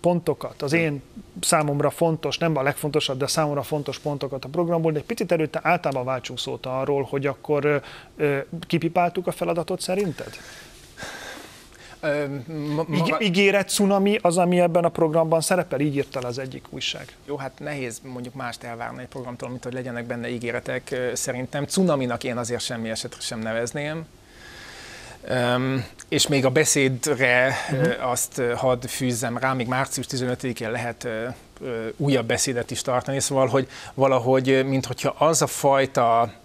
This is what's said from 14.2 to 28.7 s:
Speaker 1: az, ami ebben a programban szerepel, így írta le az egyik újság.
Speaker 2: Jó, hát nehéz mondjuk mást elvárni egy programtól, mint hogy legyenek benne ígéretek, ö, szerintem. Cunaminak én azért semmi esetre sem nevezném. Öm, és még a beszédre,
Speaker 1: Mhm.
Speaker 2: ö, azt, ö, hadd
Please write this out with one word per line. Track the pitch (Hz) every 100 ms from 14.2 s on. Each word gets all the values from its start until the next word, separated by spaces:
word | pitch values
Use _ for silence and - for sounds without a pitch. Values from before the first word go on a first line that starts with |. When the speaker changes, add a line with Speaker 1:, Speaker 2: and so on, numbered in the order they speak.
Speaker 1:
az, | 175 170
ami | 175 180
ebben | 175 170
a | 170
programban | - 165 160 160 165
szerepel, | 156 185 175 135
így | 147 143
írta | 135 139
le | 123
az | 120
egyik | 131 135 -
újság. | 139 - - 143 - -
Speaker 2:
Jó, | 143
hát | 135 -
nehéz | 147 147 127 113
mondjuk | 135 123 123
mást | 135 123 117
elvárni | 123 117 117 127
egy | 127
programtól, | 139 123 120 127
mint | 123
hogy | 127
legyenek | 127 127 120
benne | 120 120 117
ígéretek, | 120 117 120 127 127 127
ö, | 127 127
szerintem. | 120 - 123 127 147 143
Cunaminak | - 185 147 123 120
én | - 120
azért | 117 120
semmi | - 120 113
esetre | 113 117 -
sem | - 117
nevezném. | 110 113 117 151 147 160 160 - - - - - - - - - - - -
Öm, | 123 120 123 131 135 - - -
és | 151 -
még | 143
a | 131
beszédre, | 131 151 151 131 123 151 123 131 123 131 127 -
Speaker 1:
Mhm. | 135
Speaker 2:
ö, | 127 123
azt, | 127 123 - -
ö, | 120
hadd | 120 131